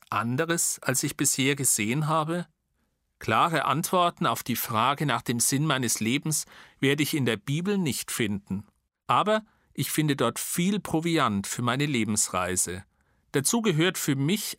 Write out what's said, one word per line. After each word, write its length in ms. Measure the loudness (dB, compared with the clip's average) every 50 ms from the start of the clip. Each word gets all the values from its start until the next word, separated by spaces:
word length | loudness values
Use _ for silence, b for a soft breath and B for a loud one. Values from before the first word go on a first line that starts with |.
| -4 -4
anderes, 680 | -4 -2 -2 -2 0 0 0 0 0 0 0 -2 -4 -4
als 220 | -2 -2 0 0
ich 160 | 0 -2 -2 0
bisher 380 | 0 0 2 2 2 2 2
gesehen 500 | 2 0 0 0 0 0 0 0 0 0
habe? 400 | 0 0 0 0 -2 -4 -6 -6 -8 _ _ _ _ _ _ _ _ _ _ _ _ _ -8
Klare 480 | -2 2 2 4 4 4 2 2 2
Antworten 600 | 0 0 0 0 0 2 2 2 2 0 0 0
auf 160 | 0 0 -2
die 140 | -2 -4 -4
Frage 480 | -4 -2 -2 0 2 2 2 2 0 0
nach 160 | 0 0 0
dem 200 | -2 -2 -2 0
Sinn 260 | 0 2 2 2 2
meines 340 | 2 2 2 0 0 0 0
Lebens 460 | 0 0 0 0 0 -2 -4 -4 -4 B B B B B B B
werde 220 | 2 2 4 2
ich 100 | 2 0
in 140 | 0 0 2
der 100 | 0 0
Bibel 400 | -2 -2 -4 -4 -2 -2 -2 0
nicht 340 | 0 0 -2 -2 -4 -6 -6
finden. 560 | -4 -2 -2 -2 -2 -4 -6 -6 -8 -8 -8 _ _ _ _ _ _ _ _
Aber 360 | 0 2 2 2 2 0 0 -2 b b b b b b
ich 160 | -6 -6 -2
finde 260 | 0 0 0 2 2
dort 220 | 2 0 0 0 -2
viel 420 | -6 -6 -2 0 0 0 0 -2
Proviant 680 | -2 -2 -2 -2 0 0 2 2 2 2 0 0 -2
für 160 | -4 -6 -4
meine 220 | -2 0 0 0 0
Lebensreise. 1000 | 0 0 0 0 0 0 0 -2 -2 -2 -2 -2 -2 -2 -2 -2 -4 -6 -10 -12 _ _ _ _ _ _ _ _ _
Dazu 280 | -2 -2 0 0 0 0
gehört 380 | 2 2 2 2 2 2 0 -2
für 180 | 0 0 0
mich 400 | 2 2 0 0 0 -2 -6 -8